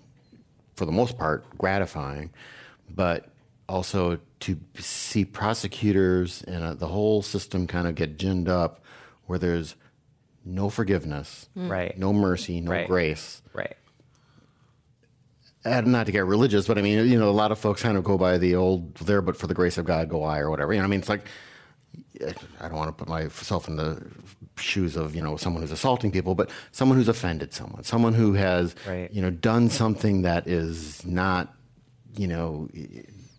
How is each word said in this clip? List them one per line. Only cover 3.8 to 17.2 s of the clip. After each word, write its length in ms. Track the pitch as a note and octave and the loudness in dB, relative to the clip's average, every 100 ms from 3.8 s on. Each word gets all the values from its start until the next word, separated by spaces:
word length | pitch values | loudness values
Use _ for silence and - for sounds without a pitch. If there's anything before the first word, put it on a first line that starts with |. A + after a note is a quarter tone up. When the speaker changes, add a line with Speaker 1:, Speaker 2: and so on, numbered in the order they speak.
| F#2 G2+ F2 E2+ - _ | -2 0 0 -2 -8 _
Speaker 1:
to 180 | - E2 - - | -6 -6 -8 -12
see 460 | - - - G#2+ | -8 -6 -2 -2
prosecutors 1160 | F#2+ - G#2+ A2+ G2 - G#2 G2 F#2 F#2 F2+ - | -2 -2 -2 -2 -4 -2 2 4 4 2 0 -6
and, 220 | - F2 | -10 -8
uh, 100 | E2 | -6
the 140 | D2+ D#2+ | -6 -6
whole 340 | F#2+ G#2+ G#2+ | 0 2 2
system 440 | G2+ G2 - F#2 F2 | 0 -6 -4 -4 -2
kind 200 | F2+ F2 | -2 -2
of 80 | |
get 240 | D#2 D#2+ D2+ | -2 -4 -2
ginned 300 | F#2+ F#2 F2 | -2 0 0
up 320 | F2+ E2 - - - - _ - | 0 0 -4 -18 -20 -20 _ -8
where 120 | F2+ | -4
there's 380 | F2+ E2+ D#2 - _ _ _ _ _ _ | -2 -2 -4 -12 _ _ _ _ _ _
no 240 | F#2 F#2 G2+ | -10 -4 -4
forgiveness, 800 | - G2+ F#2 D#2 D2 - - - F#3 | -2 0 0 0 -8 -10 -16 -18 -10
Speaker 2:
Mm. 140 | F3+ | -6
Speaker 3:
Right. 260 | F#2+ F2+ F#2+ | -4 -4 -2
Speaker 1:
no 140 | F#2+ | 2
mercy, 480 | G#2 G2 F2 - F2 | 4 4 0 -2 -6
no 120 | E2+ | -2
Speaker 3:
Right. 160 | F2 F2 | -2 0
Speaker 1:
grace. 540 | F#2 D#2+ D#2 - - - | 2 2 -2 -8 -16 -16
Speaker 3:
Right. 240 | - - - _ _ _ _ _ _ _ _ _ _ _ _ _ _ _ _ _ _ | -10 -10 -12 _ _ _ _ _ _ _ _ _ _ _ _ _ _ _ _ _ _
Speaker 1:
And 240 | A2+ B2 A2+ | 0 2 4
not 180 | B2 G#2 | 4 4
to 60 | |
get 120 | G2+ F#2 | 2 2
religious, 400 | G#2 B2 G2+ G2+ | 4 6 4 4
but 100 | G#2 | 2
I 60 | |
mean, 240 | G2+ G#2+ A#2+ | 4 4 6
you 100 | |
know, 120 | A#2+ | 6